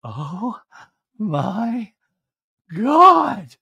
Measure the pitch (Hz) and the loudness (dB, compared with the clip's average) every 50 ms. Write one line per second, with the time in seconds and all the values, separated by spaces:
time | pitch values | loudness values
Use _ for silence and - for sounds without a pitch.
0 | _ 120 107 120 151 143 165 180 208 254 226 - _ _ _ - - _ _ _ | _ -14 -14 -12 -12 -12 -10 -10 -8 -10 -10 -10 _ _ _ -20 -20 _ _ _
1 | _ _ _ _ 214 214 156 143 135 - 190 202 233 233 233 247 226 - _ _ | _ _ _ _ -8 -4 -4 -4 -4 -4 -4 -6 -6 -6 -6 -6 -8 -10 _ _
2 | _ _ _ _ _ _ _ _ _ _ _ _ _ _ 165 160 214 254 294 320 | _ _ _ _ _ _ _ _ _ _ _ _ _ _ -8 -6 -2 0 4 8
3 | 349 381 359 330 302 285 - 196 180 120 - _ | 8 8 8 6 2 -2 -4 -8 -12 -16 -20 _